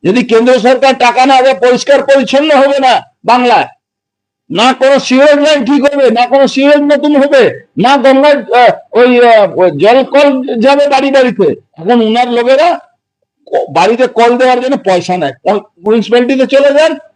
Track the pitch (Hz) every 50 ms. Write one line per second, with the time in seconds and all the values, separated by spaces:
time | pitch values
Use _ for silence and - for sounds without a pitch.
0 | - 160 196 247 233 - 226 226 233 247 254 254 190 247 262 247 262 269 262 -
1 | 247 240 233 247 254 269 269 262 254 269 262 - - 254 254 240 - - 277 269
2 | - - 277 277 262 - 262 269 294 311 302 269 269 285 277 277 262 254 233 196
3 | - _ _ _ _ - 226 247 247 247 233 180 139 - - _ _ _ _ _
4 | _ _ _ _ _ _ _ _ _ _ - 175 214 254 254 254 254 269 277 262
5 | - - 254 262 277 302 294 285 294 302 311 285 240 202 285 285 240 285 285 285
6 | 269 247 220 240 247 240 247 277 277 254 - 269 269 285 294 294 285 285 294 285
7 | 294 294 294 277 269 285 285 269 233 160 123 - - _ _ - 190 240 277 285
8 | 226 269 262 262 269 294 285 285 220 - - 240 247 226 - - - _ - 214
9 | 247 247 247 240 240 240 196 214 202 180 156 151 180 180 160 139 165 202 240 269
10 | 262 - - 277 294 285 269 262 254 277 247 233 214 269 285 285 285 285 277 262
11 | 269 277 269 269 262 247 208 - 196 151 - - _ _ _ _ 160 185 240 240
12 | 226 214 220 233 247 247 240 233 233 247 269 269 311 349 339 339 - _ _ _
13 | _ _ _ _ _ _ _ _ _ - - - - - 139 160 170 196 233 233
14 | 254 240 - 214 233 240 247 240 254 254 254 247 254 254 277 226 - 196 185 180
15 | 175 - 180 180 156 139 127 _ _ 170 208 208 196 _ _ _ 170 208 220 233
16 | 208 - 226 240 247 240 277 262 262 247 277 269 277 285 277 285 311 320 311 -
17 | - _ _